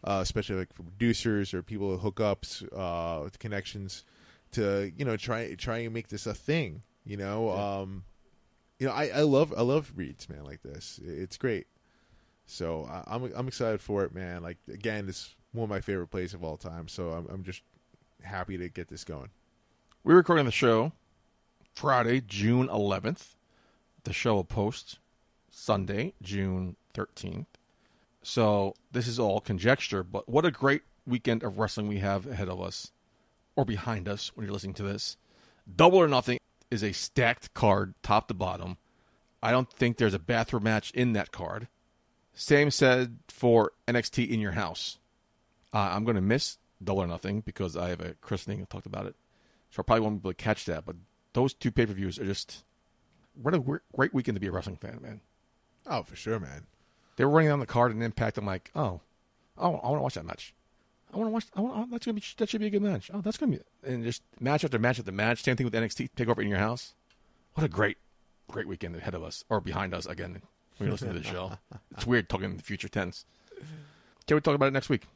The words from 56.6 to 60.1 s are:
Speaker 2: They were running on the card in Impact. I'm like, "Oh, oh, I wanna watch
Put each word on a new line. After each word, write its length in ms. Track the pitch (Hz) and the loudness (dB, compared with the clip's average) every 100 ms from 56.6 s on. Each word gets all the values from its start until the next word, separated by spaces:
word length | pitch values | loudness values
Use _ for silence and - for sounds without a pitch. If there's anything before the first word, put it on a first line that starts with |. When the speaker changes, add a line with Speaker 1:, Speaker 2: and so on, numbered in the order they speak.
| - _ _ _ _ - | -18 _ _ _ _ 2
Speaker 2:
They 100 | 131 | 6
were 40 | |
running 220 | 151 156 | 8 8
on 80 | 143 | 4
the 80 | 120 | 2
card 240 | 120 123 | 4 4
in 100 | 110 | 4
Impact. 360 | 117 107 110 - | -2 0 -2 0
I'm 60 | 104 | -4
like, 260 | 95 - | -4 -6
"Oh, 280 | - 131 90 _ _ _ _ _ - | -2 -2 -2 _ _ _ _ _ -2
oh, 180 | 175 170 | 0 0
I 140 | 123 | 0
wanna 120 | 147 | 0
watch 140 | 135 | 0